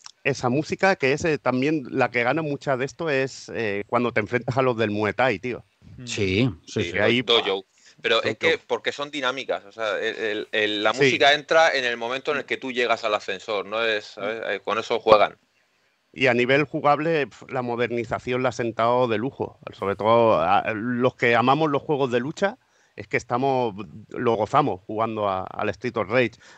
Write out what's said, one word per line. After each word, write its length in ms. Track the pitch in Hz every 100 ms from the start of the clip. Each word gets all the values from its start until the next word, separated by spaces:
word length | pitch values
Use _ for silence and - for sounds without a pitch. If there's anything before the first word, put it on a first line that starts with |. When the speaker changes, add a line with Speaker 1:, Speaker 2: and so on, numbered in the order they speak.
| - _
Speaker 1:
esa 260 | - 135 127
música 460 | 127 156 190 190 190
que 160 | 135
es, 120 | 143 170
eh, 120 | 147
también 440 | - 127 135 160 127
la 220 | - 120
que 100 | 120
gana 180 | 120 147
mucha 340 | 160 143 - 131
de 80 | 139
esto 240 | - 165
es, 400 | 139 135 - - 95
eh, 280 | 113 101 104
cuando 240 | 120 120
te 80 | 117
enfrentas 380 | 104 120 120 123
a 40 |
los 160 | 131 113
del 140 | 110
Muay 220 | 104 107
Thai, 260 | 95 127 104
tío. 240 | 127 95 - _ - -
Speaker 2:
Mm. 80 | 123
Speaker 3:
Sí, 440 | 117 98 95 127 - -
sí, 160 | -
Speaker 4:
Sí, 80 | 90
Speaker 3:
sí. 80 | 92
Speaker 1:
ahí, 220 | 107 120
Speaker 4:
Dojo. 440 | 117 117 101 95 - _ _ _
Pero 140 | 120 113
es 140 | - -
Speaker 1:
Dojo. 120 | 160
Speaker 4:
que, 40 | 156
porque 340 | - 117 123
son 200 | 120 143
dinámicas, 520 | 147 131 131 113 90 101
o 60 |
sea, 280 | 110 110 90
el, 160 | 110 -
el, 320 | 110 107 -
el, 320 | 110 107 104
la 100 | 107
Speaker 1:
Sí. 100 | 117
Speaker 4:
música 300 | 139 113 143
entra 380 | 147 147 160 160 135
en 100 | 123
el 120 | 120
momento 340 | 117 131 135
en 60 | 143
el 60 | 123
que 120 | 117
tú 140 | 131
llegas 320 | 123 120 113
al 100 | 113 104
ascensor, 500 | - 95 - 104 95
¿no? 180 | 110
Es, 220 | 113 107 107
¿sabes? 360 | - 101 113 -
Eh, 120 | 101
con 140 | - 104
eso 200 | 110 117
juegan. 380 | 113 107 92 82 _ _ _ _ _ _ _
Speaker 1:
Y 140 | - 131
a 60 |
nivel 300 | 120 123 139 151
jugable, 640 | 160 139 147 156 165 127
pf, 180 | - -
la 100 | 131
modernización 800 | 123 117 120 120 117 104 - 123
la 60 | 127
ha 40 |
sentado 540 | 117 120 113 113 123 127
de 100 | 107
lujo. 420 | 127 - 98 - -
Sobre 220 | - 95 101
todo 440 | 104 117 113 92
a, 300 | 82 98 -
los 420 | 110 117 120 127 -
que 200 | 123 117
amamos 340 | 120 143 160
los 120 | 139
juegos 280 | - 147 135
de 80 | 120
lucha, 380 | 127 165 196 226 _ _ _ -
es 120 | -
que 100 | 135
estamos, 580 | - 123 139 131 120 95 98 73 104
lo 240 | - 120
gozamos 480 | 113 107 139 147 90 -
jugando 440 | 107 113 110 104
a, 140 | 95
al 260 | 92 - 104
Street 260 | 98 127 113
of 120 | 92
Rage. 220 | 123 120 - -